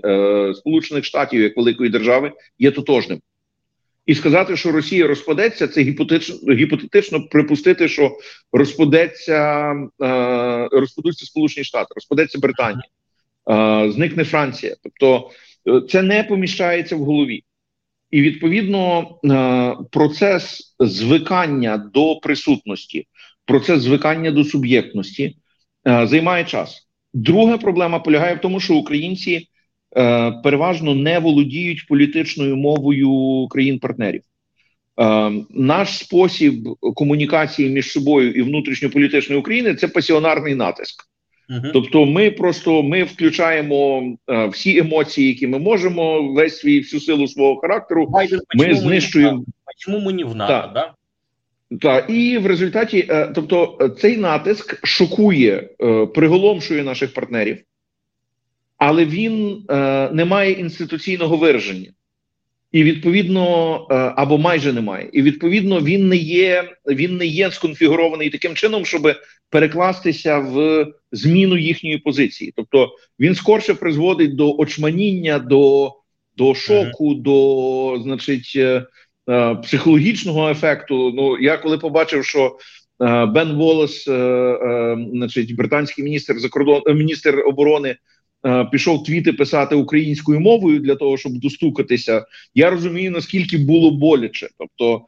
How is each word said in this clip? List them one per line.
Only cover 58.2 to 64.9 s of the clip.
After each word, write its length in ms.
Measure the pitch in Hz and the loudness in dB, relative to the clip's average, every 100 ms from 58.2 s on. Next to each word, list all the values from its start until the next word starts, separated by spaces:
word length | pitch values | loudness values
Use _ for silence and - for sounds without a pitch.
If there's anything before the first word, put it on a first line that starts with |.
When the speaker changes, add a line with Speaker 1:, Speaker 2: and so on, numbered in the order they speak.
| _ _ _ _ _ _ | _ _ _ _ _ _
Speaker 1:
але 280 | 143 160 160 | 2 2 0
він, 580 | 165 226 220 208 208 - | 0 -4 -4 -4 -6 -4
е, 400 | 139 139 135 135 | -2 0 -2 -2
не 140 | 156 170 | -2 0
має 260 | 196 196 | 0 0
інституційного 840 | 190 170 - 165 160 190 180 160 160 | -2 -6 -8 -10 -8 -6 -4 -2 2
вираження. 520 | 160 127 98 92 92 _ _ _ _ _ _ _ _ | 4 2 -2 -10 -14 _ _ _ _ _ _ _ _
І, 120 | 160 | 2
відповідно, 920 | 156 156 165 190 180 190 180 170 165 160 - | 2 2 0 0 0 0 0 0 0 -4 -2
е, 40 | 131 | -2
або 420 | 127 - 139 151 | 0 -2 0 2
майже 360 | 170 165 139 | 2 0 0
немає. 360 | 120 104 | -2 -4